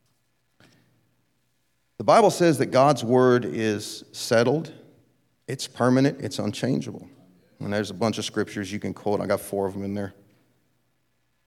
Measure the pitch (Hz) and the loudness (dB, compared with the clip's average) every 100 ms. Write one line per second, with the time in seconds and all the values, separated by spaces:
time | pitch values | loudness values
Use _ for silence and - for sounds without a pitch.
0 | _ _ _ _ _ _ _ _ _ _ | _ _ _ _ _ _ _ _ _ _
1 | _ _ _ _ _ _ _ _ _ - | _ _ _ _ _ _ _ _ _ -2
2 | 107 185 202 - 170 135 117 127 143 147 | 4 6 6 4 2 2 2 4 4 2
3 | 113 127 127 123 104 78 110 104 - - | 2 4 6 4 0 -2 -2 -2 -6 -14
4 | - - - 113 120 151 160 - - _ | -16 -12 0 2 2 0 -4 -14 -20 _
5 | _ _ _ _ - 131 - - 123 127 | _ _ _ _ -12 -10 -10 0 2 4
6 | 139 131 113 98 104 - 123 139 120 - | 2 0 -8 -6 -6 -4 -2 -2 -4 -12
7 | - - _ _ _ - 101 104 98 92 | -18 -20 _ _ _ -12 -4 -4 -4 -4
8 | 113 107 101 107 98 104 95 101 101 - | -4 -2 -4 -4 -6 -6 -8 -8 -8 -6
9 | 104 101 95 98 - 101 98 98 98 101 | -4 -2 -2 -4 -4 -4 -4 -6 -8 -6
10 | 98 - _ _ _ _ _ _ _ _ | -8 -12 _ _ _ _ _ _ _ _
11 | _ _ _ _ | _ _ _ _